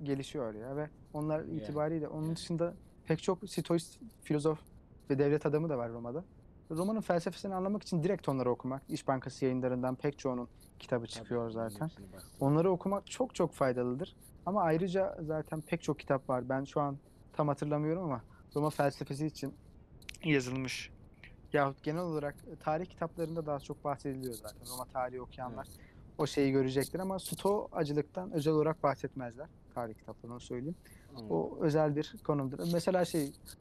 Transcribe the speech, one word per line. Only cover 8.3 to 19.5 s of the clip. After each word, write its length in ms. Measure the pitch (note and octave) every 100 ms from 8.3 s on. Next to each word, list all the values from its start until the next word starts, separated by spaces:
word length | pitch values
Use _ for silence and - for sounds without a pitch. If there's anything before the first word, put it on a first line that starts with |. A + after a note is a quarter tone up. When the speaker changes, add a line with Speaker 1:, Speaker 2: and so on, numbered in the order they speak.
| C3+ B2
Speaker 1:
okumak, 320 | A#2+ B2+ C3+ -
İş 200 | D3+ -
Bankası 360 | C3 C3 -
yayınlarından 500 | C3 B2+ B2+ B2+ B2+
pek 240 | B2+ D3 -
çoğunun 300 | C3+ B2 A#2+ - - -
kitabı 220 | - B2
Speaker 2:
Tabii, 120 | A2+
Speaker 1:
çıkıyor 280 | A#2 G#2+ A#2+ A#2
Speaker 2:
onların 180 | A2+ A2+
Speaker 1:
zaten. 180 | G2+ D#3+
Speaker 2:
hepsini 260 | - -
bastım. 180 | - - -
Speaker 1:
Onları 300 | C#3 D3+ F#3
okumak 360 | F3+ G3 G3 -
çok 280 | - -
çok 180 | - E3+
faydalıdır. 640 | - C3+ B2 B2 C3 F#3 - - - F3
Ama 160 | G3+
ayrıca 560 | E3 E3 F#3+ F#3+ F#3+ -
zaten 380 | D#3 D#3 D3 D#3
pek 220 | - E3+
çok 160 | - D3
kitap 300 | - C#3 -
var. 200 | B2+ B2
Ben 160 | C3+
şu 160 | C#3 D#3
an 180 | C#3+ C#3 - - -
tam 160 | - D3
hatırlamıyorum 540 | C#3 D3 D3 D3+ E3+
ama 200 | E3+ B2 - - - D3
Roma 140 | D3+
felsefesi 560 | - C#3+ - C#3+ C#3 D#3
için 280 | - C3+